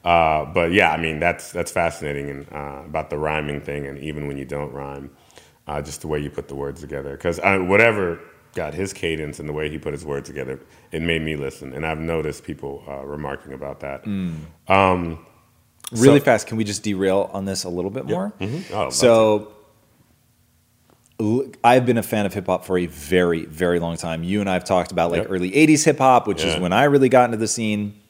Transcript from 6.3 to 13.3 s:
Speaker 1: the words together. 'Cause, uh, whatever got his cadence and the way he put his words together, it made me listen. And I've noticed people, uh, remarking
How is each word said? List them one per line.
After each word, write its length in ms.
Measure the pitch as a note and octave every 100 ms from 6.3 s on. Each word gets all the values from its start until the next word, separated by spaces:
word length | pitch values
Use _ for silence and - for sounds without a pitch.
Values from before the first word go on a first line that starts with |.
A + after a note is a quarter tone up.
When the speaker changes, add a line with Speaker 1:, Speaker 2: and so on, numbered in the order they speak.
| D2 -
Speaker 1:
the 80 | C#2
words 240 | C#2+ C#2+
together. 380 | D2+ C#2+ C#2 C#2+
'Cause, 220 | F2 E2
uh, 180 | F#2 G2
whatever 600 | F2+ G2+ A#2 G#2 F2+ E2 - _ _ -
got 180 | D2+
his 200 | D#2 G2
cadence 440 | - E2+ D#2+ D2+ C#2+
and 100 | D2+
the 40 |
way 160 | D2+ D2+
he 80 | D2+
put 140 | D#2
his 140 | C#2+ D2+
words 240 | C#2 C#2
together, 300 | C#2 C2 C2 - _ _
it 80 | D#2
made 200 | E2 E2
me 120 | D#2 D2
listen. 380 | C#2 - C#2
And 120 | C2 D#2+
I've 140 | D#2
noticed 460 | E2 E2 D2+ D2 -
people, 380 | D2+ C#2 C#2 -
uh, 160 | C#2+ C#2
remarking 460 | D2 C#2+